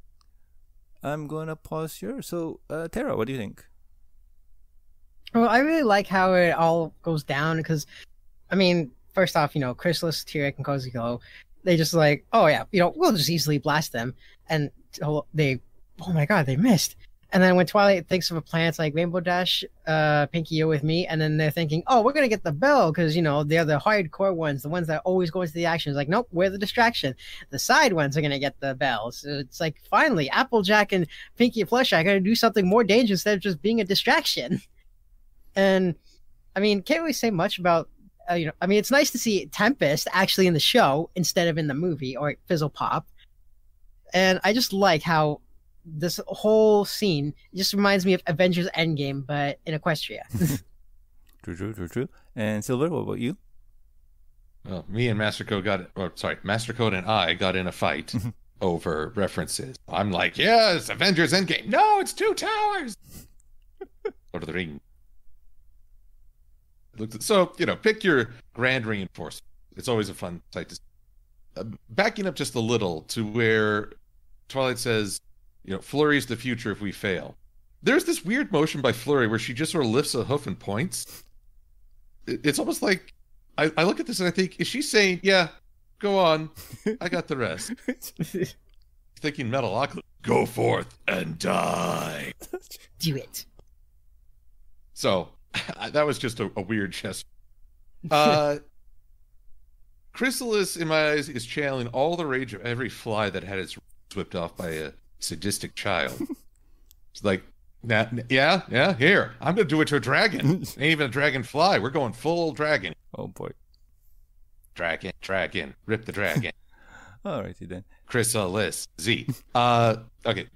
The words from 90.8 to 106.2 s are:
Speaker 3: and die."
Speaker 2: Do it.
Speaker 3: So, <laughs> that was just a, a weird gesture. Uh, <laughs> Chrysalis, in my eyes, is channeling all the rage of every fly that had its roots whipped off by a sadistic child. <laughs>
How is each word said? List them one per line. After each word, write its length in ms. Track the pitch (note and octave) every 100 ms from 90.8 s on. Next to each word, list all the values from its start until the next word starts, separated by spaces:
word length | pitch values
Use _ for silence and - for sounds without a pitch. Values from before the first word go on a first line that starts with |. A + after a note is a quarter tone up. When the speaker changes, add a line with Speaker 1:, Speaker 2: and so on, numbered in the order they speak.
| F2+ - -
Speaker 3:
and 300 | F#2+ E2 D#2+
die." 920 | F#2 F#2 E2+ E2+ E2+ E2 D#2+ D2+ - - - F#4 - - - -
Speaker 2:
Do 160 | E3 C3+
it. 300 | - - - - _ _ _ _ _ - - _ - - - - -
Speaker 3:
So, 360 | - - F#2+ D#2+ - -
<laughs> 380 | - - - A2+
that 140 | D3+ D3+
was 120 | B2
just 220 | B2 A#2
a, 120 | G2 G#2+
a 60 |
weird 300 | F#2 A2 G2
gesture. 360 | - G#2 F2+ - - - - - _ - - D#3+
Uh, 480 | D3+ D3+ D3+ D3 D3
<laughs> 60 | - - - - - - _ - - - - - - - -
Chrysalis, 640 | - B3+ B3+ B3 G#3+ F#3 E3+
in 120 | E3
my 240 | D#3 D3+
eyes, 180 | D3+ C#3
is 160 | B2 A#2+
channeling 420 | - C#3+ C3+ A#2
all 300 | B2 D3 F3
the 80 | D#3
rage 280 | C3 C3
of 80 | G2+ A#2
every 240 | A#2+ A#2+
fly 400 | - A#2 G#2+ G#2
that 140 | F2+
had 160 | F2 G2
its 180 | F2 -
roots 380 | - - - G2+
whipped 200 | E2+ F#2
off 220 | E2+ -
by 120 | F2+
a 220 | D#2 D2+ - - -
sadistic 560 | - D#2+ F#2 G2 E2+ -
child. 440 | G#2 F2+ C2+
<laughs> 180 | B1+